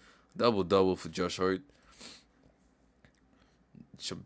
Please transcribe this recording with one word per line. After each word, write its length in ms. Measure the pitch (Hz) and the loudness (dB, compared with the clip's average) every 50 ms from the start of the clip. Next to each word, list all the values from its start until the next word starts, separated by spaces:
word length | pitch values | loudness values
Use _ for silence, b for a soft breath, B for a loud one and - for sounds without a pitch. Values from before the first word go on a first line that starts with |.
| b b b b b b b | b b b b b b b
Double-double 640 | 95 117 120 113 98 92 82 98 98 95 95 90 87 | 0 2 2 2 2 2 4 4 6 6 4 2 0
for 120 | - 82 | -4 -8
Josh 280 | 80 90 90 90 - - | -6 -4 -4 -4 -2 0
Hart. 240 | 92 92 95 95 - - B B B B B B B B B B B _ _ _ _ - _ _ _ _ _ _ _ _ _ _ _ _ _ _ _ _ _ b b b b b b _ _ - - - - - | 0 0 0 -2 -4 -12 B B B B B B B B B B B _ _ _ _ -20 _ _ _ _ _ _ _ _ _ _ _ _ _ _ _ _ _ b b b b b b _ _ -20 -20 -20 -18 -12
Ch-, 160 | - - 92 90 98 | -10 -10 -10 -10 -12